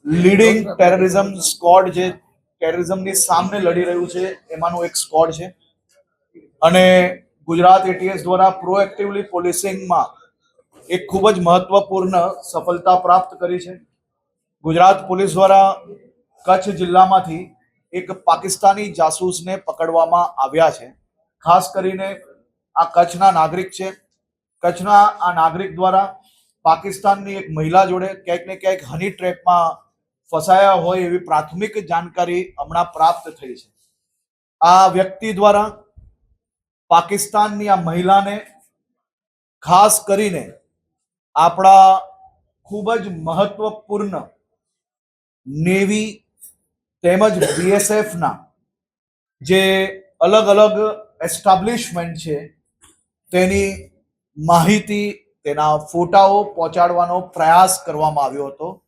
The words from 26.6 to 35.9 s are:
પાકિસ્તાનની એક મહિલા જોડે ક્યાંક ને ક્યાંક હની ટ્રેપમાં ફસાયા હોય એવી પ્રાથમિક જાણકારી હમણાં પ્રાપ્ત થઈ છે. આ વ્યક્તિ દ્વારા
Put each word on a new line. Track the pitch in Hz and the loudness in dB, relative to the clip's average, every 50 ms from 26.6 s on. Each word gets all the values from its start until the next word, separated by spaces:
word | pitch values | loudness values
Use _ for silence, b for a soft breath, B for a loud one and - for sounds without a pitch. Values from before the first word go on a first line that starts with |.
પાકિસ્તાનની | _ 160 160 160 - 196 - - - 202 202 202 196 202 196 | _ 0 0 0 -2 -12 -12 -4 -2 -2 -2 -2 -4 -12 -12
એક | 196 190 160 | -12 -12 -10
મહિલા | 156 156 156 156 170 190 196 | -8 -6 -4 2 4 2 4
જોડે | 185 180 185 185 | 2 0 -4 -6
ક્યાંક | 196 190 190 _ 175 175 175 | -8 -10 -12 _ -6 -6 -6
ને | 175 190 190 | -6 -14 -18
ક્યાંક | - 190 190 190 185 - | -6 -4 -4 -4 -4 -8
હની | 120 147 160 185 202 | -14 -10 -8 -8 -8
ટ્રેપમાં | 185 - 185 180 175 - _ 180 175 175 165 165 160 _ _ _ _ _ _ _ _ _ _ _ | -8 -6 -8 -8 -8 -2 _ 2 2 2 2 -2 -4 _ _ _ _ _ _ _ _ _ _ _
ફસાયા | 165 156 156 190 185 190 196 196 | -6 -4 2 4 4 6 6 4
હોય | 190 175 165 175 185 185 | 4 2 0 -2 -2 -2
એવી | 180 175 175 | -2 -4 -4
પ્રાથમિક | 180 175 170 156 151 156 156 156 180 214 214 214 | -6 -4 -2 -2 -2 -2 -6 -10 -8 -8 -8 -8
જાણકારી | 214 185 156 170 170 175 170 160 180 175 175 175 180 185 - _ - | -10 -8 -4 -6 -6 -6 -6 _ -6 -4 -4 -4 -6 -6 -8 _ -14
હમણાં | 143 143 165 170 175 170 - | -14 -6 -4 -4 -4 -4 -2
પ્રાપ્ત | 160 160 165 170 - - 160 | 0 0 0 0 -2 -10 -18
થઈ | 139 _ 143 127 117 | -20 _ -18 -18 -18
છે. | - _ _ _ _ _ _ _ _ _ _ _ _ _ _ _ _ _ _ _ _ | -18 _ _ _ _ _ _ _ _ _ _ _ _ _ _ _ _ _ _ _ _
આ | 160 170 180 185 190 | 4 4 6 6 6
વ્યક્તિ | 185 170 185 190 190 - - 220 220 208 | 4 2 0 -2 -2 -6 -10 -8 -8 -2
દ્વારા | 180 208 208 202 202 214 220 - - _ _ | 2 2 4 4 2 0 -4 -8 -18 _ _